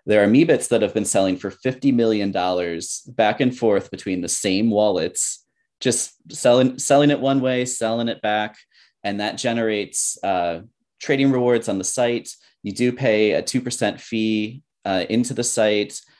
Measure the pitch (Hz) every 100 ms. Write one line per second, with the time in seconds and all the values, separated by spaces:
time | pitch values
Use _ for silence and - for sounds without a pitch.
0 | - 107 101 123 165 127 - 113 101 110
1 | 110 101 95 90 98 - 127 127 139 120
2 | 113 107 101 92 90 90 87 82 - -
3 | - 120 107 107 131 123 113 98 - 95
4 | 101 92 85 - 101 95 113 104 107 92
5 | 82 - - - _ _ _ - 127 -
6 | - _ - - 123 123 131 - - 143
7 | 147 139 135 135 127 127 123 - 113 117
8 | 117 - 107 107 107 - _ _ _ _
9 | 101 101 104 - 123 117 113 104 98 -
10 | - - 98 92 87 85 110 _ _ -
11 | - 135 139 127 123 120 117 98 90 -
12 | 120 117 - - _ _ 104 101 123 123
13 | 131 107 107 82 - 127 123 - 104 -
14 | - 113 110 107 107 131 _ _ 98 95
15 | 90 110 123 120 120 - 107 104 101 -
16 | - _